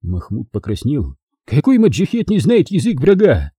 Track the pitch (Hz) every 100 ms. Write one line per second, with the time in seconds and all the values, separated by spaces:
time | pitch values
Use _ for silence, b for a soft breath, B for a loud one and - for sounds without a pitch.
0 | 92 87 - 104 - 104 - 104 120 147
1 | 78 67 _ _ - 120 269 254 220 120
2 | 190 240 - 208 180 233 - 196 214 165
3 | 151 190 208 104 71